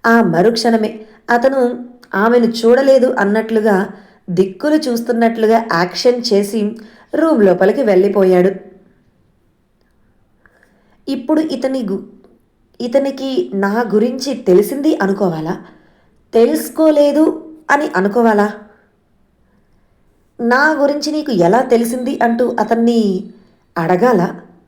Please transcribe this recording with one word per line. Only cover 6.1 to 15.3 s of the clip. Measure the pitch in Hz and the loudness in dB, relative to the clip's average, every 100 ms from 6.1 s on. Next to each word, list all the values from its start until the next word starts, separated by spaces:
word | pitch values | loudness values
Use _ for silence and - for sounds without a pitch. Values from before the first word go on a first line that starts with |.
| 247 233 | 0 0
చేసి | 202 202 226 208 233 - - _ | 0 0 -4 -4 -8 -20 -20 _
రూమ్ | - 320 262 | -2 0 4
లోపలికి | 196 180 190 247 | 4 4 2 2
వెళ్ళిపోయాడు. | 226 185 202 196 190 180 185 190 - - _ _ _ _ _ _ _ _ _ _ _ _ _ _ _ _ _ _ _ _ _ _ - | 2 2 2 2 2 4 2 -2 -16 -20 _ _ _ _ _ _ _ _ _ _ _ _ _ _ _ _ _ _ _ _ _ _ -10
ఇప్పుడు | 269 - 311 | -8 -2 -2
ఇతని | 311 269 269 262 | -2 -6 -4 -4
గు-, | 202 196 - - _ _ _ _ _ _ | -6 -8 -10 -20 _ _ _ _ _ _
ఇతనికి | 240 269 277 269 269 254 180 | -4 -2 -2 -6 -6 -4 -4
నా | 196 196 220 226 | -4 -2 -2 0
గురించి | 208 247 - 285 | 0 0 -4 -8
తెలిసింది | 247 - 180 208 285 302 - | -6 2 2 2 -2 -2 -2
అనుకోవాలా, | 196 196 190 | -4 -2 -4